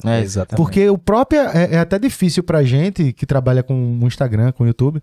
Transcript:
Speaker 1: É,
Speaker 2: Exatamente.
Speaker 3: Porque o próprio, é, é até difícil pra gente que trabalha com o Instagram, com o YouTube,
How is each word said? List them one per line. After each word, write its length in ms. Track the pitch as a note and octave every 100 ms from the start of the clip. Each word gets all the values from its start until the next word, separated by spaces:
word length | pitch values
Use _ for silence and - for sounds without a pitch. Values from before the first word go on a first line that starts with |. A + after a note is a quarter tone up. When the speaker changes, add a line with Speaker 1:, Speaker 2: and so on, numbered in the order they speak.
| A2
Speaker 1:
É, 140 | A2+
Speaker 2:
Exatamente. 380 | G2+ G2 F#2 A2
Speaker 3:
Porque 320 | E3 G3 G3+
o 80 | G3
próprio, 420 | - A3 C4 D4+
é, 360 | C4+ E3 F3 E3
é 40 |
até 180 | E3+ G3
difícil 460 | B3+ - F#3 F3+
pra 200 | F3 D#3+
gente 500 | C3+ C3 F#3 F#3+ C#3+
que 120 | - -
trabalha 380 | C#3 B2+ B2+
com 340 | B2 C3 A#2+ A#2+
o 60 | A#2+
Instagram, 440 | - C3 G#2+ A#2+
com 140 | - A#2
o 20 |
YouTube, 340 | A#2 C3 D#3